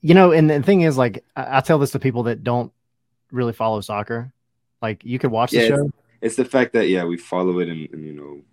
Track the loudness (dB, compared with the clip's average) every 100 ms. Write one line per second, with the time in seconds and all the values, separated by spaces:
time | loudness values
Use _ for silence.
0 | 6 6 8 6 4 4 2 4 4 2
1 | 0 -2 _ -12 -2 -2 2 2 2 0
2 | -2 -2 -4 -4 -2 -4 -4 _ _ _
3 | _ _ _ -4 -4 -2 -2 -2 -6 -8
4 | -6 -8 -10 _ _ _ _ _ -8 -8
5 | -8 -4 -2 -2 0 2 2 2 -2 -8
6 | _ _ -6 -4 -2 0 0 0 0 0
7 | -2 -8 -6 -4 -2 -2 -4 -8 -12 -14
8 | -16 -16 -18 -20 _